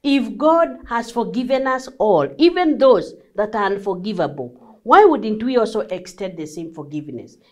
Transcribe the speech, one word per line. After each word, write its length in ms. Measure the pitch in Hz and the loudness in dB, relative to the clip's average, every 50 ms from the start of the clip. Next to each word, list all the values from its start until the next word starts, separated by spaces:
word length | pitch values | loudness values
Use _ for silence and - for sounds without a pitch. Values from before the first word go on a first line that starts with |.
| - | 0
If 340 | 285 277 277 226 220 208 | 2 0 0 0 -2 -4
God 300 | - 285 311 330 330 330 - 254 - - | 0 2 4 4 4 2 0 -2 -14 -10
has 240 | - 240 233 233 233 | -6 -6 -6 -6 -4
forgiven 560 | - 233 220 185 175 240 254 - 269 262 269 | -4 -4 -4 -2 -4 -6 -2 -2 -2 0 0
us 220 | 262 262 254 254 - - _ | -2 -2 -4 -6 -12 -4 _
all, 280 | 220 214 190 156 139 139 - | 2 4 4 4 2 0 0
even 400 | - 302 349 349 359 359 311 277 | 2 2 2 4 2 0 0 2
those 380 | 208 269 262 233 180 - - - - _ _ _ | 4 6 6 6 4 2 -6 -14 -20 _ _ _
that 200 | 190 214 214 220 | -4 -4 -4 -2
are 100 | 220 202 | -4 -2
unforgivable, 1120 | 196 202 196 196 202 185 180 180 214 208 175 160 127 - 143 127 120 - - - - - _ _ | -2 -2 -4 -4 -6 -6 -4 -6 -6 -4 -2 -4 -4 -4 -10 -12 -12 -14 -20 -20 -20 -20 _ _
why 220 | 220 294 381 427 | 4 6 8 8
wouldn't 380 | 381 302 233 202 220 214 214 226 | 6 4 2 -2 -4 -4 -4 -4
we 140 | 254 262 | 0 0
also 240 | 240 220 - - 220 | 0 0 0 -2 -6
extend 560 | - - 185 180 180 - - - 202 185 180 | -6 -6 -8 -10 -10 -16 -12 -12 -12 -10 -8
the 100 | 160 156 | -10 -12
same 260 | 151 - 175 160 147 - | -10 -10 -12 -14 -12 -14
forgiveness, 640 | 156 143 139 151 151 143 143 123 117 - - - _ _ _ | -14 -14 -10 -12 -12 -10 -10 -14 -14 -16 -18 -20 _ _ _